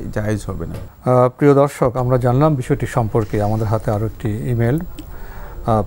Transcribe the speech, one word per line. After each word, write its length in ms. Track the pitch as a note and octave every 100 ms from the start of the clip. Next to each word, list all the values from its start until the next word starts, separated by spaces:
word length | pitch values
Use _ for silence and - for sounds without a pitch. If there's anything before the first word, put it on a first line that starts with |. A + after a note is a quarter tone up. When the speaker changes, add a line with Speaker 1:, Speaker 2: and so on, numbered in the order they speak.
| G#2+
Speaker 1:
জায়েজ 300 | A2 G#2+ G#2+ -
হবে 200 | D#2+ E2
না। 60 |
Speaker 2:
আহ, 560 | - - - B2+ B2+ B2+
প্রিয় 240 | - D3
দর্শক, 420 | C#3 C#3 - C3+ B2
আমরা 220 | B2 B2+
জানলাম 380 | B2 B2 D#3 C#3
বিষয়টি 300 | - C#3 A#2+
সম্পর্কে। 560 | B2+ A2 A#2+ G#2 G#2+
আমাদের 260 | G#2 A2 G#2+
হাতে 240 | A2 -
আরও 140 | G#2 A2
একটি 240 | - A2+
ইমেইল, 500 | G#2+ C#3 A#2 A#2 D#3
আহ, 1040 | F3 - - - - - - - - G#2+